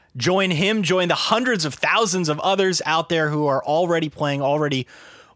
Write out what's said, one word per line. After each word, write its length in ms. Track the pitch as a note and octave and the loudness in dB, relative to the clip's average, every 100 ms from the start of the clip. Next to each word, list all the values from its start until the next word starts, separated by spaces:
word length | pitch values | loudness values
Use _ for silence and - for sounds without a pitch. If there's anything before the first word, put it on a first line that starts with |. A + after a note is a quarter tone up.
| _ | _
Join 360 | B2 D#3 F#3+ F#3 | -4 0 2 2
him, 320 | D#3 G3 A3 | 0 0 0
join 260 | E3+ F#3 F3 | 2 2 2
the 60 | |
hundreds 500 | D#3 - A3 B3+ G#3 | 0 0 0 0 0
of 80 | D3+ | -2
thousands 560 | - D3+ G3+ G#3+ F#3 D#3 | -2 0 2 0 0 -2
of 100 | D3+ | 0
others 420 | F#3 G3 F#3+ E3+ | 0 2 2 0
out 240 | D#3 D#3+ E3 | 0 -2 0
there 220 | E3 D3+ | 0 0
who 160 | D3+ D3 | 0 0
are 180 | C3 | 0
already 460 | C#3 D#3+ F3 E3 D3 | 0 0 2 0 -2
playing, 320 | - D3 C#3 | -4 -2 0
already 440 | C3+ D3+ D3 C3+ - - - - - | 0 0 0 -2 -6 -14 -20 -20 -16